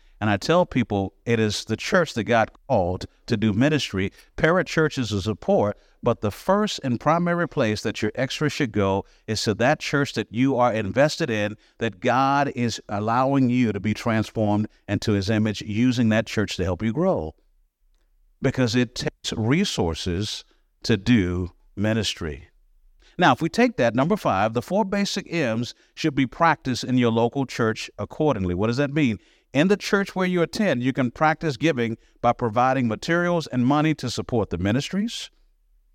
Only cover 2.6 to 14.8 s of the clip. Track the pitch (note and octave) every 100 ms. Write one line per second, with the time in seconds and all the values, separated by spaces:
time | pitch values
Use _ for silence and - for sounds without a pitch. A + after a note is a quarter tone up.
2.6 | - A#2+ F2 F2+ - _ - A2 A2 G2
3.6 | C#3 D3+ - F#2+ F#2+ - - - D#3+ F#3
4.6 | D#3 - D#3 - A2+ G#2 F#2+ G2+ - G3
5.6 | G#2 G2 _ _ A#2+ A2+ G#2+ - - G3+
6.6 | G#3+ - - A#2+ D3 E3 F3 F3 E3+ -
7.6 | A2+ G#2 A2+ - G#2+ - C3 - D3+ -
8.6 | C3+ G#2 G2 G2 - _ - G#2+ - A2
9.6 | A#2+ D3+ - C#3+ C#3 - A2 G#2+ C3+ B2
10.6 | A#2+ G#2+ G2+ F#2 D3 - D#3 G#2+ G#2 G#2+
11.6 | _ - A2+ F#2 A#2+ A#2+ C3+ C#3 C#3 -
12.6 | A#2+ - - G#2 G#2+ A#2+ C3 C#3 B2+ B2
13.6 | A#2+ G2+ G#2+ G#2 A#2+ A2 G#2+ - G#2+ G#2
14.6 | G#2+ _